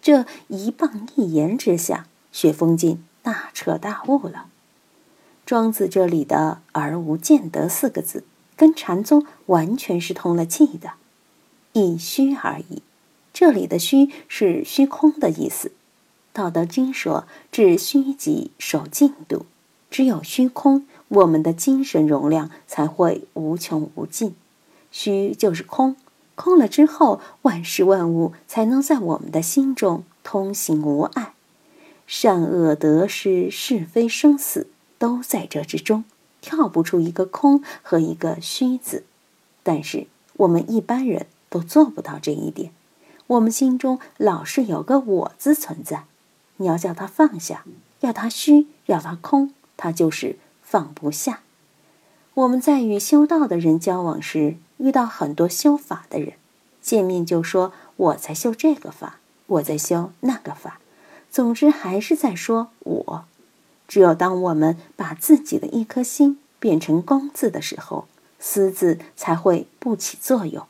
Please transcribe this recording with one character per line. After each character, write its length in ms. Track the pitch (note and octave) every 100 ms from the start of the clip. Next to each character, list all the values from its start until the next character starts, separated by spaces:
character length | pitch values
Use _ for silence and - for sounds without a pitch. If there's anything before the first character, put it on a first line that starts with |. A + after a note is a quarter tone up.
这 240 | - C#4+ A#3+ - _
一 220 | F#3+ G#3
棒 360 | - E4 G#3+ A3
一 200 | - G3+
言 240 | D#3+ D#3 A#3
之 180 | - F3
下， 300 | E3+ F#3 - _ _
雪 180 | - D#3+
峰 240 | D3+ E3
竟 300 | E3 E3 E3 - _
大 280 | - A3 -
彻 240 | - - E3
大 260 | F#3+ G#3 -
悟 220 | C#4 G3
了。 180 | D#3+ - _ _ _ _ _ _ _ _ _
庄 260 | - A#3 A3+
子 180 | A3 F#3+
这 180 | G3 F#3
里 180 | E3+
的 380 | C#3 D3 D#3 D#3+ _
“而 260 | - D3 E3
无 200 | E3 D#3+
见 320 | - D4+ F3+
得” 180 | D3+ D#3+
四 220 | - C4
个 100 | -
字， 240 | - - - _ _ -
跟 180 | G#3+
禅 300 | - - F3+
宗 220 | G#3+ D4 D4 - -
完 300 | F3 D#3+ A#3
全 240 | - F3
是 140 | E3+
通 200 | F3+ F3+
了 120 | E3+ E3
气 320 | - D4 -
的。 140 | - - _ _ _ _ _ _ _
“亦 240 | A#3 F#3+ E3
虚 360 | - - C4+
而 260 | C#4 - E3
已”， 220 | E3 - _ _ _ _ _
这 160 | - F4
里 160 | A3+ F3+
的 120 | F3
虚 320 | - C4+ C#4 - -
是 380 | - G3+ E3+
虚 220 | - - C4+
空 260 | - D#4 D4+
的 80 | F3
意 220 | D#3 -
思。 220 | - - _ _ _ _ _ _
《道 180 | - F#3
德 140 | E3+
经》 280 | E3+ G#3 C4
说 340 | C4 - - - - _
：“至 240 | - G3+ E3+
虚 380 | - C#4+ C4+
极， 360 | C#4 - D3+ - _
守 280 | - D#3 D3+
静 260 | - C#4+ C#4+ -
笃。” 160 | - - _ _ _ _
只 160 | - C4
有 180 | F3+
虚 240 | D3+ - B3+
空， 400 | - C#4 C#4 C#4 - _
我 180 | G3+
们 160 | F3+ D#3+
的 120 | D#3+
精 320 | E3+ - C4+
神 200 | C4+ E3
容 240 | D#3 C#3+ D3
量 220 | D#3+ D#3 - _
才 180 | -
会 440 | D3+ D#3 F3 - -
无 220 | - D#3 E3+
穷 320 | - D#3+ D#3
无 100 | -
尽。 300 | - - A3+ F3 _ _ _ _ _
虚 420 | - - G3 G3+
就 220 | G#3 G#3+
是 80 | E3+
空， 320 | - - C4 C4 _ _ _
空 240 | - - F4+
了 80 | A3+
之 180 | -
后， 360 | D4+ - C#4+ G3 - -
万 220 | - E3+
事 200 | E3 -
万 280 | F#3 G3 E3+
物 200 | E3 E3 E3 _
才 160 | -
能 180 | A3 C4
在 160 | C#4 C#4+
我 200 | F3+ D#3
们 120 | -
的 100 | D#3+
心 320 | E3+ - C4+
中 300 | C4 G3+ E3+ E3+ _
通 280 | - G3+ G3
行 300 | G3+ - D#3
无 200 | D3+ C#3+
碍。 320 | - - A3 _ _ _ _ _ - _ _
善 340 | - A#3 F#3
恶 320 | E3 F3+ D#3+
得 320 | D3+ D#3 D#3 G3
失、 420 | - G3+ F#3 F3+
是 360 | - - A#3
非 240 | D#3+ - A#3
生 280 | - D4 C#4+
死， 300 | - - - _ _ _
都 240 | A#3 B3
在 240 | B3 A3 F3
这 160 | D3+
之 160 | D3 D#3+
中， 240 | D#3+ G#3+ A3+ _ _ _
跳 280 | - D#4+ A#3+
不 140 | E3+
出 160 | E3 F3+
一 140 | E3
个 120 | E3+
空 380 | F#3+ - C#4+ C#4+ C#4 -
和 200 | - E3+
一 140 | D#3+
个 260 | E3 E3 E3+
虚 360 | E3 - B3+ B3+
字。 280 | - - - _ _ _ _ _
但 180 | - D#3
是 280 | D3+ - - _ _ -
我 100 | F#3+
们 200 | E3+ -
一 120 | A3+
般 260 | - B3 C4
人 220 | F3+ - _ _
都 120 | F3
做 240 | E3+ D4
不 180 | D4 -
到 160 | - D3+
这 120 | D#3
一 180 | D3 -
点， 220 | - F#3 _ _ _ _ - _
我 100 | B3
们 100 | A3+
心 300 | A3+ C4 B3+
中 220 | C4 C4 - _
老 260 | G#3+ E3
是 220 | D#3 -
有 180 | A#3 D#3+
个 160 | D3+ C#4
我 340 | B3 F#3 - _
字 160 | C#4
存 300 | D4 - E3
在。 220 | - D3+ - _ _ _ _ _
你 100 | F#3+
要 100 | E3+
叫 160 | F#3
它 140 | E3+ F#3+
放 320 | - D4+ F3+
下， 260 | - - - - _ _
要 120 | C4
它 160 | A3+ A3
虚， 380 | - - D4 D4 _ -
要 140 | F3+
它 160 | E3 E3+
空， 320 | - C#4 C#4 - _ -
它 140 | E3+
就 180 | E3 E3
是 300 | D#3 B2 - _ _
放 320 | _ G#3 D3+
不 160 | D3 D3
下。 300 | D3+ - A3 _ _ _ _ _ _ _ _ _
我 120 | - B3+
们 140 | B3+
在 200 | B3+ C#4+
与 160 | A#3 G3+
修 300 | - D4 D4
道 220 | E4 C4+
的 100 | F3
人 200 | E3 D#3+
交 220 | E3+ F3+
往 200 | F3 D#3
时， 340 | D#3 D#3 D3+ E3 _ _
遇 160 | C4
到 120 | C4+
很 300 | A#3 - D3
多 140 | D3 F3
修 280 | - D4+ D4
法 300 | - E3 -
的 120 | -
人， 140 | D3 - _ _ _ _
见 240 | - A3
面 220 | F#3 F3+ E3+
就 160 | F3
说 300 | E3 F#3+ F#3 - - _
：“我 180 | F3+
在 180 | C#3+ -
修 220 | D#3+ B3
这 180 | A3 D#4+
个 200 | C#4+ -
法， 260 | - - - _ _ _
我 160 | F3
在 140 | C#3+ D3+
修 360 | - E3+ F3 -
那 160 | B3 B3
个 180 | -
法。” 240 | - - - _ _ _ - _
总 240 | - A#3+
之 160 | A#3 D4+
还 320 | D4 F#3 F#3
是 140 | A3
在 220 | D#4+ C4+ F3
说 320 | - A3+ A#3 _
“我”。 460 | - E3+ - E3 - _ _ _ _ _ _
只 100 | G#3+
有 160 | F#3
当 260 | E3+ F3+ F#3
我 140 | F3+
们 220 | D#3 D#3 E3 -
把 180 | - E3+
自 240 | D#3+ - D4+
己 220 | - -
的 80 | -
一 160 | A#3
颗 220 | A3 -
心 340 | B3 - C#4+ C#4 _ _
变 180 | A3+ D#3+
成 240 | D#3+ D#3+
空 260 | F3 C#4 C#4+
字 160 | - A#3
的 100 | F3
时 200 | D3+ -
候， 260 | - - - _ _ _
思 320 | - - G3
字 300 | F#3+ F3+ E3 - -
才 180 | -
会 320 | E3 F#3+ E3+ - _
不 160 | - G#3
起 200 | - -
作 260 | - C4 F3
用。 180 | - -